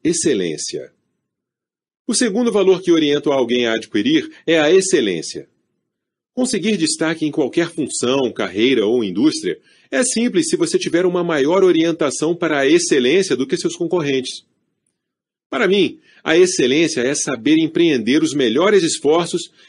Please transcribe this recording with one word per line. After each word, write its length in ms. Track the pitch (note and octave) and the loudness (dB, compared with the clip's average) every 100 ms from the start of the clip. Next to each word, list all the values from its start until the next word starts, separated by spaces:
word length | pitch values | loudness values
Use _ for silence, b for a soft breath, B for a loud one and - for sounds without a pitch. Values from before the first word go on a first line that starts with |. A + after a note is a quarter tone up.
Excelência. 920 | - - E3+ A2 E2+ D2+ - C#2+ C2 _ _ _ _ _ _ _ _ _ _ _ - | -4 -2 -2 -2 -4 -6 -10 -10 -12 _ _ _ _ _ _ _ _ _ _ _ -6
O 80 | |
segundo 380 | G#3+ B3 G3 A#3+ | -2 -2 0 0
valor 300 | G3+ F#3+ F3+ | 2 2 2
que 100 | F3 | 2
oriento 400 | E3 D3+ C#3+ D3 | 2 2 0 0
alguém 340 | C3+ A#2 B2 A#2 | 0 0 0 0
a 80 | |
adquirir 580 | A2 - G#2+ A2 D#3 - B B | -2 -2 -2 2 0 -2 B B
é 140 | E3 | 2
a 120 | D3+ | 4
excelência. 760 | F#3+ F#3+ D#3 G#2+ E2+ - D#2+ - _ _ _ _ _ _ _ _ | 2 4 0 0 -2 -6 -14 -16 _ _ _ _ _ _ _ _
Conseguir 440 | - B3+ G#3+ F#3+ G3+ | -4 -2 -2 -2 0
destaque 480 | D#3 - D#3+ E3 D#3 | -2 -2 -4 -2 -4
em 60 | |
qualquer 380 | D3+ C3 - E3+ | -2 -2 0 -2
função, 640 | E3+ B2+ - B2 C3+ B2 | -4 -6 -4 -2 0 -2
carreira 540 | - G2 F#2+ B2 B2 G2+ | -4 -6 0 2 2 2
ou 180 | B2 | 0
indústria 560 | G2+ F2 - - F2+ D#2 b b b | -2 0 0 0 -6 -8 b b b
É 120 | C4+ | -4
simples 460 | B3 A3 A#3+ F#3 D#3 | -2 0 -2 0 -2
se 60 | E3 | -2
você 220 | E3 F#3 | -2 -2
tiver 280 | F#3+ E3 F#3 | -2 0 0
uma 180 | F3+ | 0
maior 400 | F3 D#3 C#3 F#3+ | -2 0 2 2
orientação 720 | F#3+ D#3+ E3+ E3 D3+ - D3+ E3+ | 4 2 0 0 -2 -2 -2 -2
para 240 | E3 D3 | -2 0
a 80 | C3+ | 4
excelência 680 | E3+ - D3 B2 F3+ F#3+ A#3 | 2 2 2 2 2 2 -2
do 120 | C4 | -2
que 100 | E3 | -2
seus 180 | F3 - | -4 -4
concorrentes. 680 | E3+ F3+ C#3+ C3+ B2+ - _ _ _ _ _ _ _ _ _ _ - | -4 -2 -2 -4 -4 -12 _ _ _ _ _ _ _ _ _ _ -8
Para 180 | C4+ G3 | -2 0
mim, 300 | G3+ D3+ - b b | 2 0 -4 b b
a 140 | D#3 D#3+ | 0 4
excelência 640 | F3+ - B2+ C#3+ D#3+ - | 4 4 2 2 0 0
é 140 | B2 D3 | -2 -2
saber 400 | - B2+ A2 D#3 | -4 -2 2 2
empreender 640 | D#3+ E3 E3+ C3 G#2+ D3 | 2 2 2 2 2 0
os 140 | D#3 C#3+ | 0 0
melhores 480 | A#2+ A#2 F#3+ G3+ | 0 2 4 4
esforços 640 | E3 - C#3 E3 E3+ F3 - b | 2 -2 2 2 0 -6 -8 b